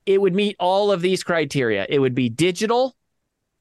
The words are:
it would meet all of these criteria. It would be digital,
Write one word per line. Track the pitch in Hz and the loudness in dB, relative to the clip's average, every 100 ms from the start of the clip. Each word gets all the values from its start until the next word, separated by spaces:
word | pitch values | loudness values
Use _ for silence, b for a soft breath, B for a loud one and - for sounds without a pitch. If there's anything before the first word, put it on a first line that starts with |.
| - | 0
it | 196 | 2
would | 196 185 | 2 2
meet | 208 - | -2 -2
all | 180 196 208 | 0 2 2
of | 190 | 0
these | 180 180 | 0 -2
criteria. | - 170 143 143 117 101 - | -2 -2 -2 -2 0 0 0
It | 139 | 0
would | 131 | 0
be | 123 123 | 0 -2
digital, | 113 180 180 214 240 262 - _ _ _ _ _ _ | 0 -2 0 -2 0 -2 -6 _ _ _ _ _ _